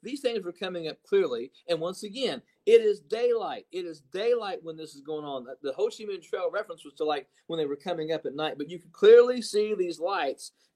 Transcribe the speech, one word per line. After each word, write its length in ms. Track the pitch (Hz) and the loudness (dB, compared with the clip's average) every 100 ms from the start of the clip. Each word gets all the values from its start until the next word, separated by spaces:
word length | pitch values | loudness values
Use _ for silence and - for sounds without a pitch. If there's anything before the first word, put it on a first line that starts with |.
these 160 | 226 277 | -12 -6
things 240 | 247 233 | -4 -4
were 80 | 175 | -8
coming 340 | - 190 175 156 | -10 -8 -8 -10
up 160 | 127 | -12
clearly. 480 | - 196 160 117 127 _ - | 0 2 2 -2 -8 _ -4
And 120 | 165 | -4
once 240 | 175 190 | -4 -8
again, 360 | 208 233 233 127 - _ 202 | -12 -6 -6 -6 -12 _ 6
it 160 | 233 | 6
is 180 | 214 202 | 6 -2
daylight. 640 | - 220 240 226 170 113 - | -4 -2 0 0 -2 -8 -10
It 120 | 185 | -10
is 180 | 175 151 _ | -10 -12 _
daylight 500 | 185 233 240 202 175 | -4 0 0 -2 -8
when 140 | 165 160 | -10 -12
this 180 | 151 | -14
is 60 | 143 | -14
going 240 | 139 151 | -10 -8
on. 180 | 147 131 | -6 -8
The, 140 | 120 - | -10 -8
the 120 | 143 | -6
Ho 160 | 131 220 | -2 -2
Chi 160 | - | -2
Minh 180 | 208 190 | -8 -10
Trail 300 | 156 190 175 | -6 -4 -2
reference 320 | 190 214 160 | -4 -8 -12
was 100 | 143 | -14
to, 100 | - | -4
like, 220 | 151 147 - _ - | -2 -2 -6 _ -8
when 100 | 165 | -4
they 80 | 143 | -4
were 80 | |
coming 380 | 143 185 170 156 | -4 -6 -4 -4
up 120 | 156 | -4
at 120 | 131 139 | -4 -4
night, 220 | 156 143 | -6 -4
but 120 | 151 | -8
you 80 | 175 | -10
could 140 | - | -12
clearly 500 | - 202 240 247 254 | 4 10 10 10 2
see 320 | 214 208 214 | -2 -2 0
these 240 | 196 175 151 | 0 -2 -2
lights 540 | 175 190 139 - - _ _ | -4 -2 -2 -6 -12 _ _